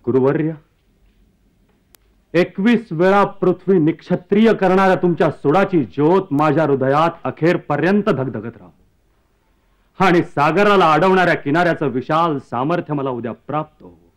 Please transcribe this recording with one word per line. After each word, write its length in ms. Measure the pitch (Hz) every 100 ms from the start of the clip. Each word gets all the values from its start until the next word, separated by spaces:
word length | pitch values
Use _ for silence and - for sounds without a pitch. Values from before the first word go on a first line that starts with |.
| - 127
वर्य, 360 | 131 143 156 151 _ _ _ _ _ _ _ _ _ _ _ _ _ - _ _ _
एकवीस 540 | 160 180 - 202 226 -
वेळा 320 | 156 185 202 196
पृथ्वी 460 | - 180 175 - 190
निक्षत्रिय 760 | 151 160 - 175 - 202 226
करणाऱ्या 420 | 208 185 185 190 185
तुमच्या 280 | 180 165 170
सुडाची 500 | - 139 165 196 180
ज्योत 480 | 117 - 151 190 190
माझ्या 320 | 143 156 143
हृदयात 460 | 151 139 131 143 165 -
अखेरपर्यंत 840 | 131 - 160 175 - 147 160 208 208
धगधगत 480 | 156 131 113 113 87
राहो 160 | 90 _ _ _ _ _ _ _ _ _ _ _ _ _
आणि 240 | 185 175
सागराला 680 | - - 147 160 208 196 165
अडवणाऱ्या 420 | 151 190 185 175
किनाऱ्याचं 540 | 147 143 156 175 131 147
विशाल 500 | 123 127 156 170 143 -
सामर्थ्य 440 | 120 143 175 165
मला 160 | 147 135
उद्या 220 | 123 117 120 -
प्राप्त 360 | 147 156 _
हो. 120 | 87 - 85